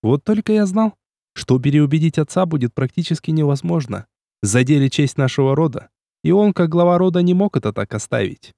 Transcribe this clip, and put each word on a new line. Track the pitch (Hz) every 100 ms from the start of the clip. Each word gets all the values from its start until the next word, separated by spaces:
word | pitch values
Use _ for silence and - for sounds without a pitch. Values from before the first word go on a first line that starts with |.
Вот | 107 139
только | - 214 -
я | 214 202
знал, | 196 220 - _ _ _
что | - - 127
переубедить | 131 147 147 156 160 156
отца | 151 - 165
будет | 156 120
практически | - 131 - 165 160 -
невозможно. | 156 147 139 170 170 135 98 - _ _ _
Задели | 104 120 127 147 135
честь | - 143 -
нашего | 131 - 135 135
рода, | 160 117 - _ _ _
и | 151
он, | 190 208
как | 185 170
глава | 170 175 175
рода, | 185 175
не | 175
мог | 180 202 -
это | 107
так | 104 104
оставить. | 107 - 120 98 - -